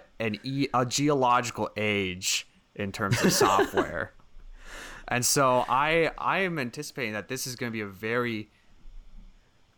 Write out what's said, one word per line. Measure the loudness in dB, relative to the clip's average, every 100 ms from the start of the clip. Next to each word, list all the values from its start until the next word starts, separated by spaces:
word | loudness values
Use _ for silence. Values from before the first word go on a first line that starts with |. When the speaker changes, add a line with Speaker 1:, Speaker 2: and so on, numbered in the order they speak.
| -6 -6
Speaker 1:
an | -4 -4
e-, | -4 -2 0
a | 0
geological | 0 2 2 4 6 4 2 -2 -4 0
age | 0 2 0 -2 -2 -2 -4 _ _
in | -6 -6
terms | -2 0 2
of | 4
Speaker 2:
<laughs> | 4 4
Speaker 1:
software. | 4 2 0 -2 -4 -6 -10 -20 -20 -18 -18 -16 -16 -16 -16 -4
And | -2
so | 2 4 4 4 4
I, | 2 4 4 2 0
I | 0 0
am | 0 -2
anticipating | -4 -6 -10 -6 -4
that | -4 -6
this | -6 -6
is | -6
gonna | -6
be | -4
a | -6
very, | -6 -2 0 0 -2 -6 _ _ -20 -18 -16 -16 -18 -20 -20 _ _ _